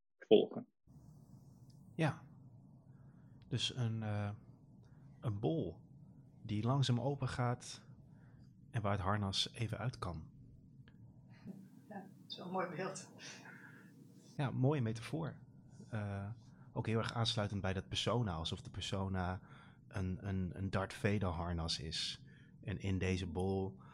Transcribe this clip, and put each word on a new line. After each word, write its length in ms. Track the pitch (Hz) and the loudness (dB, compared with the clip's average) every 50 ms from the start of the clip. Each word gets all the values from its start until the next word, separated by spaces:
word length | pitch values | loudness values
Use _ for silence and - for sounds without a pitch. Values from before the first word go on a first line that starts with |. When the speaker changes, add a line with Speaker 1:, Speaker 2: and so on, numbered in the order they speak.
| _ _ _ - | _ _ _ -2
Speaker 1:
volgen. 480 | - - 110 101 - - - - - - _ _ _ - - - - - - - - - - - - - - - - - - - - - - | 6 10 10 10 10 8 0 -6 -6 -8 _ _ _ -20 -20 -20 -20 -20 -20 -20 -20 -20 -20 -20 -20 -20 -20 -20 -20 -20 -20 -20 -20 -10 -2
Speaker 2:
Ja. 280 | - 160 143 - - - - - - - - - - - - - - - - - - - - - - - - - - - - | 2 2 2 2 0 -6 -16 -18 -18 -20 -20 -20 -20 -20 -20 -20 -20 -20 -20 -20 -20 -20 -20 -20 -20 -20 -20 -20 -16 -8 -2
Dus 280 | - 117 - - - | -2 0 0 0 2
een, 280 | 131 120 113 110 113 110 | 2 2 2 2 2 2
eh, 260 | 107 104 104 104 101 104 - - - - - - - - - - - - - - - - - | 2 2 2 2 0 -2 -4 -10 -16 -18 -20 -20 -20 -20 -20 -20 -20 -20 -20 -20 -20 -12 -4
een 200 | - 135 104 101 | -2 0 0 2
bol 360 | 110 147 165 165 113 90 - - - - - - - - - - - - - - | 2 2 4 2 0 -2 -4 -8 -14 -18 -18 -18 -18 -18 -18 -20 -20 -20 -18 -10
die 220 | - 107 104 104 107 | -4 -2 0 2 4
langzaam 360 | 117 135 143 131 - 123 120 | 4 6 6 6 6 4 4
open 260 | 117 139 143 135 131 123 | 4 2 0 0 0 -2
gaat 540 | - - 127 120 123 123 - - - - - - - - - - - - - - - - - - - - - - | 0 2 2 2 2 0 -4 -10 -12 -12 -14 -16 -18 -18 -18 -20 -20 -20 -20 -20 -20 -20 -20 -20 -20 -20 -10 -4
en 100 | - 117 | -2 0
waar 100 | 98 101 | 2 4
het 100 | 101 98 | 4 4
harnas 500 | 90 92 101 104 104 98 92 - - - - | 4 4 4 4 4 2 2 2 0 0 0
even 240 | - 117 107 - - | -2 -2 -2 0 0
uit 200 | 107 127 - - | -2 -2 -2 -2
kan. 240 | - 92 85 80 78 - - - - - - - - - - - - - - - - - - - - - - - - - - - - - - - - - | -4 -4 -4 -4 -6 -10 -14 -16 -18 -18 -18 -18 -20 -20 -18 -18 -18 -18 -18 -18 -18 -18 -18 -20 -20 -20 -18 -16 -12 -12 -12 -12 -14 -18 -18 -20 -16 -12
Speaker 3:
Ja, 80 | 208 196 - - - - | -10 -10 -10 -12 -16 -16
dat 100 | - - | -12 -12
is 60 | - - | -10 -8
wel 80 | 180 | -4
een 60 | 175 | -2
mooi 160 | 185 190 175 175 160 | 0 2 0 0 0
beeld. 320 | 151 190 180 - - - - - - - - - - - - - - - - - - - - - - - - - - - - - - | -2 -2 -2 -2 -4 -10 -12 -14 -14 -14 -12 -12 -14 -14 -16 -16 -16 -16 -16 -16 -16 -18 -18 -18 -20 -20 -20 -20 -20 -20 -10 -2 0
Speaker 2:
Ja, 140 | 143 120 | 0 2
mooie 300 | 113 123 127 135 156 147 | 4 6 6 6 6 6
metafoor. 520 | 120 110 110 113 - - - 156 165 131 104 - - - - - - - - - - - | 4 2 0 -2 -4 -4 -2 -2 -2 -2 -4 -8 -14 -20 -20 -20 -20 -20 -18 -16 -10 -4
Eh, 400 | - 107 104 101 101 98 98 101 117 - - - - - - - - | -4 -2 -2 -2 -2 -2 -4 -4 -6 -8 -12 -20 -20 -20 -16 -8 -4
ook 120 | 117 - - | -2 0 2
heel 100 | 110 113 | 4 4
erg 160 | 110 - - | 4 2 2
aansluitend 480 | 120 113 110 - 113 104 101 104 101 | 2 4 4 4 2 2 2 2 2
bij 120 | 92 95 95 | 2 2 2
dat 140 | 95 90 - | 0 0 -2
persona, 460 | - - - - 101 120 123 101 85 | -2 0 2 4 4 4 4 2 2
alsof 280 | 80 82 - 95 92 | 0 0 -2 -2 -4
de 80 | - - | -6 -8
persona 680 | - - - - - 98 98 95 95 92 90 90 92 95 - - - - - - - - - - | -6 -6 -4 -2 0 0 2 2 2 2 2 2 0 -2 -6 -12 -18 -18 -18 -20 -20 -20 -14 -6
een, 300 | - 101 92 92 90 - - 101 | -2 0 0 0 0 0 0 0
een, 240 | 98 95 92 87 - | 0 2 0 0 -2
een 160 | - 98 95 | -2 -2 0
Darth 240 | - 101 95 98 - | 2 0 0 0 -2
Vader 360 | - - 107 101 104 98 92 | 2 4 4 4 4 4 2
harnas 500 | 82 82 85 85 87 82 80 82 - - | 2 0 0 0 0 0 0 0 -2 -2
is. 420 | - 80 80 - - - - - - - - - - - - - - | -2 -4 -2 -2 -2 -2 -4 -6 -10 -18 -18 -20 -20 -20 -18 -10 -6
En 160 | - 95 - | -4 -4 -2
in 160 | - 98 95 92 | 0 2 2 4
deze 300 | 92 92 92 87 95 90 | 4 4 4 2 2 0
bol 500 | 85 92 92 95 98 98 95 95 - - - - | 0 2 2 4 4 2 2 0 -2 -8 -14 -18